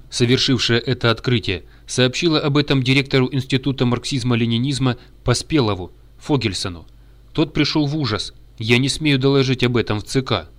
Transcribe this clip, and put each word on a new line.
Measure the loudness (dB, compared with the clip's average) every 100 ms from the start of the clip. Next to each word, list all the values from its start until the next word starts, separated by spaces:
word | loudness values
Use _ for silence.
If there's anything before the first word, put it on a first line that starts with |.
| -10
совершившая | -2 2 2 2 0 2 0
это | 0 0 0
открытие, | 0 0 -2 -2 -6 -8 -20 -6
сообщила | 0 0 2 0 2
об | 2 0
этом | 2 0
директору | 2 0 2 2 2
Института | 0 -2 -2 -2 0 0
марксизма-ленинизма | 0 -2 -4 0 0 2 0 0 0 0 -2 -8 -6
Поспелову, | -2 -2 0 0 2 -2 -6 -16 -20 -14
Фогельсону. | -2 0 0 -4 -8 -10 -16 -20 -20 -20 -8
Тот | -4 -2
пришел | 0 0 0 0
в | -2
ужас: | -2 -4 -6 -14 -20 -8
"Я | 0 2
не | 2
смею | 0 0 2
доложить | 2 2 2 0
об | 0 0
этом | 0 -4
в |
Ц | -4 -4
К". | -2 -4 -6